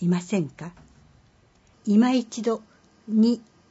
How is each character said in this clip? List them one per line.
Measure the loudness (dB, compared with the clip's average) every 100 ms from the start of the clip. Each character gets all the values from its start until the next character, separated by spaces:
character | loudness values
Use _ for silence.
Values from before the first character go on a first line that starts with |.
い | -2
ま | -2
せ | -2 -4
ん | -4
か？ | -10 -20 -20 -20 _ _ _ _ _ _ _ _ _ 0
今 | 2 4
一 | 2 -2 -6
度、 | -4 -4 -8 _ _ _ -4
二、 | 2 2 0 -6 _ _